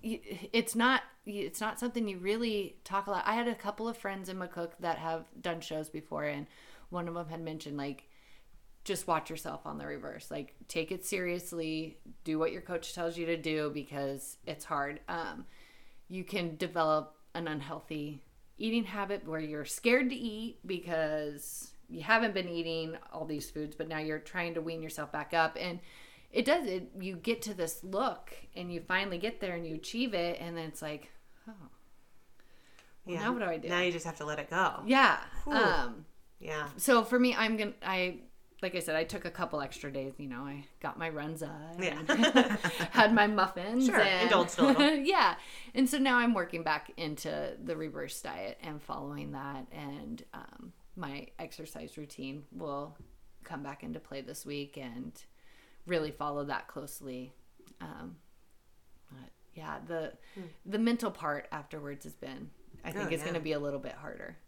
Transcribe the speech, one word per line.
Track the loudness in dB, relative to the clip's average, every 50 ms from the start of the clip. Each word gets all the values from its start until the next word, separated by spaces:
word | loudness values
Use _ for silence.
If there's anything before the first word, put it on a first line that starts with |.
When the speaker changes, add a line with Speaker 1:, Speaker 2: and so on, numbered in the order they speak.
| -2
Speaker 1:
y-, | -4 -4 -4 -6 -10 -10 -10 -8 2
it's | 2 2 2 4 4
not, | 6 6 6 6 4 2 -2 -18 -14 _
y-, | -8 -4
it's | -4 -4 -4 -2 -2
not | -2 -2 -2 -2
something | -4 -2 0 0 0
you | 0 -2
really | -2 0 0 2 2 2 2 2 0 0 -2 -6 -14 -8
talk | -2 -2 -2 0
a | 0
lot. | 0 2 2
I | 2 2
had | 4 2
a | 0 0
couple | 0 -4 -6 -4 -2 -4
of | -4 -4
friends | -4 -4 -6 -4 -4 -6 -6
in | -4
McCook | -6 -6 -6 -4 -4 -6 -6 -6 -4
that | -2 -2 -2
have | 0 -2 -2 -2 -4 -4 -10 -16 -6
done | -4 -2 -2 -2
shows | -4 -4 -4 -4 -4 -6
before, | -8 -10 -8 -6 -4 -2 -2
and | -2 -2 -4 -6 -10 -14 -20 -20 -20 -20 -20 -14 -8
one | -6 -4 -4
of | -4 -4
them | -6 -6 -6
had | -6 -6
mentioned, | -6 -6 -6 -8 -8 -6 -6
like, | -4 -4 -4 -6 -8 -14 -20 -20 -20 -20 -20 -20 -20 -20 -20 -20 -20 -20 -20 -20 -14 -4
just | -4 -4 -2 2
watch | 2 2 2 2 -2
yourself | -8 -6 -6 -6 -8 -6 -8
on | -8 -8
the | -6 -6
reverse. | -6 -6 -6 -8 -8 -10 -10 -10 -8
Like, | -6 -6 -6 -8 -12 -20 -16
take | -4 -2 -2 0 0
it | -4 -6 -4
seriously. | -2 -2 0 0 0 0 -2 -4 -6 -4 -2 -2 0 -2 -2 -4 -6 -10 -14 -16 -16 -16 -8 -2
Do | 0 2 4
what | 2 2
your | 2 -2
coach | -6 -4 -4 -4 -4 -6 -4
tells | -2 -2 -2 0
you | 0 0
to | 0 0
do | 2 2 0 2 2 2 0
because | 0 -4 -6 -4 -4 -2 -2 -2 -2 -4 -8 -10 -12 -10 -8
it's | -8 -8 -8 -4
hard. | -2 0 0 0 -2 -4 -8 -8
Um, | -6 -4 -4 -4 -4 -6 -8 -12 -12 -14 -18 -20 -20 -20 -20 -20 -18 -18 -18 -14
you | -8 -6 -6 -6
can | -2 -2 -2 0 -2 -2
develop | -2 -4 0 4 4 6 6 6 6 4 0 -14 _ -20 -8 -6
an | -4 -2
unhealthy | -2 -2 -2 -4 -4 -8 -8 -6 -6 -6 -4 -4 -6 -8 -10 -16 -20 -20 -20 -20 -20 -10
eating | -4 0 2 2 2 2
habit | 0 -2 -2 0 0 -2 -4 -2
where | -4 -4 -2
you're | -2 -2 -4 -4 -4
scared | -4 -6 2 6 6 6 8 6 4
to | 0
eat | 0 -2 -4 -4 -4 -6 -6 -8 -10 -4
because | -4 -4 -4 -2 0 2 2 4 2 2 0 0 -2 -4 -6 -8 -8 -8 -10 -10 -12 -14 -18 -14 -10
you | -10 -6 4
haven't | 6 6 8 6 4 2
been | 0 0 0
eating | -2 -2 0 0 0 -2 -2 -4 -6 -10 -12 -10
all | -8 -6 -4
these | -2 -2 -4 -4 -6
foods, | -6 -6 -6 -6 -4
but | -6 -6
now | -4 -2
you're | -2 -2 -2 -2 -2
trying | -4 -4 -4 -2 -2 0 -2
to | -2
wean | -2 -2 -4 -4 -6
yourself | -6 -6 -6 -6 -4
back | -4 -4 -4 2 4
up. | 4 4 4 4 -2
And | -2 -2 -4 -6 -10 -14 -18 -18 -20 -20 -20 -20 -20 0
it | 0 2 6
does, | 6 6 6 4
it, | 0 0 -2 -2 -6 -8 -6
you | -6 -4 -6
get | -2 0 0 0 0 0
to | -6 -2
this | -2 -2 -2 -2 -6 -6
look | -2 0 2 2 2 0 -4 -10 -12 -12 -12 -14 -12 -10
and | -8 -8 -6
you | -6 -6
finally | 0 2 2 2 2 0 -2
get | -2 -2 -2 -2 -2
there | -4 -4 -2
and | -4 -4
you | -4 -6
achieve | -6 -6 -4 0 0 0 2 2
it. | 2 2 2 0 -2
And | -4 -6 -6
then | -6 -6
it's | -6 -8 -8
like, | -6 -6 -6 -6 -10 -16 -20 -20 -20 -20 -20 -18 -18
"Oh, | -18 -16 -16 -18 -18 -20 -20 -20 -20 -20 -20 -20 -20 -20 -20 -20 -20 -20 -20 -20 -20 -20 -20 -20 -20 -20 -20 -20 -20 -20 -14 -8
well, | -4 -4
Speaker 2:
Yeah. | 0 0
Speaker 1:
now | 0 0
what | 2
do | 0
I | 0 0
do?" | -2 0 2
Speaker 2:
Now | 2 4
you | 4 4
just | 2 0 -4
have | -6 -6
to | -4 -4
let | -4 -2 -4
it | -4 -2
go. | 2 4 4 4 2 0 4
Speaker 1:
Yeah. | 6 8 8 10 8 6 4 0 -4 -4 -2 0
Speaker 2:
Whew. | 2 4
Speaker 1:
Um, | 6 6 6 6 4 2 0 -4 -8 -14 -16 -18 -20 -20 -20 -20 -14
Speaker 2:
Yeah. | -8 -6 -4 -4 -4 -4 -4
Speaker 1:
so | 0 6 8 8 8 8
for | 6 6 6
me, | 6 6 6
I'm | 4 2 2 2
gonna, | 2 0 -2 -4 -4 -2
I, | 0 2 2 2 0 0 -6 -14 -18 -20 -20 -20 -20 _ -4 -4
like | -2 -2
I | -2
said, | 0 2 2
I | 2 2
took | 0 -2 -4 -6
a | -6
couple | -2 -2 -2 0 0 -2
extra | -2 -2 -6 -8 -8 -4
days, | -4 -2 -4 -4 -6
you | -8 -8
know, | -6 -6 -6
I | -6 -6 -8 -8 -10 -14 -14 -6
got | -6 -6 -4
my | -2 -4 -4
Runza | -2 -2 -4 -4 -4 -6 -6 -8 -8 -10 -10 -10 -6 -2
and | -2 -2 0 0 4 4
Speaker 2:
Yeah. | 6 8 8 10 10 8 8 8 2 0
<laughs> | 0 0 2 0
Speaker 1:
<laughs> | -2 2
had | 6 6 6 8 8
my | 8 6
muffins | 6 6 4 4 4 2 -4 -4 0 2 4 4
Speaker 2:
Sure, | 6 6 6
Speaker 1:
and | 6 6 6 4 6
Speaker 2:
indulged | 6 8 6 6 4 6
a | 6 8
little. | 8 10 10 8 8 8
Speaker 1:
<laughs> | 6 4
Yeah. | 6 6 8 8 6 4 2 -8 -12 -12 -12 -12 -2 4
And | 4 4
so | 6 6 4
now | 6 6 6
I'm | 8 6 6 4
working | 4 2 0 -2 -2 2
back | 2 2 0 0 -8 -6
into | -4 -4 -4 -2 -4 -4 -2 -2 -2 -2 -4 -6 -6 -6
the | -6 -4
reverse | -4 -4 -6 -6 -6 -6 -6 -8 -8
diet | -8 -8 -6 -6 -6 -8 -8 -8 -8
and | -8 -8 -8
following | -8 -8 -6 -6 -6 -6 -6 -8 -8 -8 -8
that. | -8 -6 -6 -8 -8 -10 -10
And, | -12 -10 -10 -8 -8 -10 -8 -10 -10 -10 -12 -14 -14
um, | -14 -14 -14 -16 -16 -16 -18 -18 -20 -20 -16 -12
my | -10 -8 -8 -8 -10 -12 -12 -12 -12
exercise | -12 -10 -10 -14 -14 -12 -10 -10 -12 -10 -10
routine | -12 -12 -12 -10 -10 -8 -8 -8 -10 -12 -14 -12
will | -8 -6 -4 -4 -4 -6 -8 -12 -16 -20 -20 -20 -20 -20 -20 -20 -18 -12
come | -10 -10 -8
back | -8 -8 -8 -8 -8
into | -8 -8 -8
play | -10 -10 -10 -10
this | -8 -10 -12 -10 -8
week | -6 -4 -4 -6 -6 -8
and | -10 -10 -8 -8 -8 -10 -10 -10 -14 -20 -20 -20 -20 -20 -20 -20 -20 -20 -20 -20 -16 -4
really | 0 0 0 0 -2
follow | -4 -2 -2 -2 0 -2 0
that | 0 -2 -2 -4 -6
closely. | -10 -10 -8 -8 -10 -10 -8 -8 -8 -8 -8 -12 -14 -20 -20 -20 -20 -20 -20 -20 -14 -12
Um, | -10 -10 -10 -10 -10 -12 -12 -14 -20 -20 -20 -20 -20 -20 -20 -20 _ -20 -20 -20 _ -20 -20 -20 -20 -20
but | -18 -18 -18 -18 -20 _ -20 -18 -16
yeah, | -12 -8 -6 -6 -6 -4
the, | -4 -2 -2 -2 -2 -6 -12 -20 -14 -12
Speaker 2:
Hmm. | -12 -12 -12 -14 -14 -6
Speaker 1:
the | -2 2 4
mental | 6 6 6 4 2 -2
part | -2 -2 -2 -2 -2 -2 -4 -6
afterwards | -8 -8 -6 -8 -10 -8 -8 -8 -8 -10 -10
has | -14 -14
been, | -12 -10 -10 -10 -10 -12 -12 -14 -18 -20 -20 -18 -10 -8
I | -6 -4
think | -2 0 0
Speaker 2:
Oh, | 0
Speaker 1:
it's | 0 0
Speaker 2:
yeah. |
Speaker 1:
gonna | -2 -2 -2
be | 0 0
a | 0 0
little | 0 0 -2 -2
bit | -4 -8 -10
harder. | -10 -10 -12 -10 -10 -10 -12 -12 -16 -20